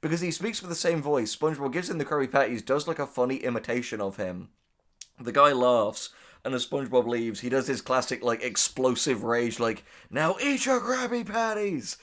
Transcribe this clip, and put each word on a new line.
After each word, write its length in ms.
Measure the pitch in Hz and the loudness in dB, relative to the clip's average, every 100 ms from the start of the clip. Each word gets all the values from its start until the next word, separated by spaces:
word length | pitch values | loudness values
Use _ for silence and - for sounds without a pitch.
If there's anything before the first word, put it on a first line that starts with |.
because 200 | 156 165 | -2 -2
he 100 | 175 | -2
speaks 300 | 151 196 226 | -4 -4 -6
with 80 | 185 | -8
the 80 | 170 | -2
same 260 | 180 170 | 0 0
voice. 320 | 143 147 110 - | 2 0 0 0
SpongeBob 360 | 156 151 139 | -2 0 -2
gives 180 | 135 180 | -2 -4
him 80 | 170 | -4
the 60 | |
Krabby 260 | 143 151 131 | -2 0 2
Patties, 320 | 139 127 117 | 2 2 0
does, 260 | - 139 151 | 0 0 0
like, 100 | 156 | -4
a 80 | 139 | -6
funny 300 | - 123 131 | 0 0 0
imitation 640 | 127 117 113 120 123 110 | -2 -4 -2 -2 -2 -4
of 160 | 98 95 | -4 -4
him. 320 | 95 90 95 _ _ _ _ _ - _ | -6 -6 -12 _ _ _ _ _ -20 _
The 120 | 117 | -4
guy 200 | 135 143 | 6 6
laughs, 580 | 131 123 123 104 110 - - - - | 6 6 6 4 -2 -10 -14 -20 -12
and 100 | - | -6
as 120 | 131 120 | -4 -2
SpongeBob 400 | 143 131 123 117 | -4 2 2 4
leaves, 340 | 120 117 104 | 0 -2 -4
he 80 | 123 | 0
does 180 | 135 127 | 0 0
his 160 | 127 | -4
classic, 400 | - 127 123 127 | 0 0 0 -2
like, 200 | 120 117 | 0 0
explosive 800 | 123 101 - - 131 120 - 120 | 0 0 0 2 2 2 2 0
rage, 380 | 113 117 120 107 | 2 2 0 0
like, 240 | 120 147 - - - | -2 -2 -8 -20 -8
Now 260 | 123 160 196 | 0 0 2
eat 240 | 285 269 247 | 0 0 2
your 140 | 254 | 0
Krabby 440 | 226 254 247 240 | 2 -2 0 -4
Patties! 720 | 220 214 226 214 208 160 117 - | -2 -2 -2 0 -2 -2 -6 -10